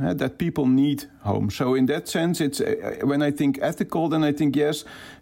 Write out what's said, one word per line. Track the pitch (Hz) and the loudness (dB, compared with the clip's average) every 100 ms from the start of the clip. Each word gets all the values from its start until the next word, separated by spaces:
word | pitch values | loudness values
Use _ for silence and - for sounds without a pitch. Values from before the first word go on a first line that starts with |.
eh, | 151 | -2
that | 156 131 - | 0 -2 -2
people | 170 151 131 | -2 0 4
need | 131 147 143 - - | 4 4 0 -6 -8
homes. | 104 104 104 - | -2 0 -2 -2
So | 127 | 0
in | 131 131 | 2 2
that | 156 - | 0 -2
sense, | 170 170 170 | -2 0 0
it's, | 170 - | -2 0
uh, | - - - - | -2 -2 -4 -2
when | 139 143 | 0 2
I | 147 | 0
think | 143 143 139 | 2 0 0
ethical, | 151 - - 170 160 | -2 -2 -4 -2 0
then | 160 | 2
I | 151 | 2
think, | 147 147 139 | 2 2 2
yes, | 147 160 - - - - | 2 -2 -8 -18 -20 -20